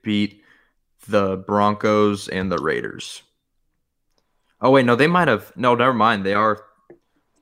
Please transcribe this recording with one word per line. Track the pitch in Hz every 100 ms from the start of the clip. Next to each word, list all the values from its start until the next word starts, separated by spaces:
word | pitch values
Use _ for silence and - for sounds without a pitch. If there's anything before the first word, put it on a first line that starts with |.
beat | 110 104 101 - _ _ _ _ _ _ -
the | 107 98 95 95
Broncos | 101 104 104 110 107 104 101 -
and | 95 95
the | 85
Raiders. | 76 64 55 - - - - _ _ _ _ _ _ _ _ _ _ _ _ _
Oh, | 127
wait, | 135 120
no, |
they | 120 151
might | 180 160
have, | 104 - -
no, | 123
never | 120 127
mind. | 120 110 107
They | 98
are, | 101 110 104 - _ _ - _ _ _ _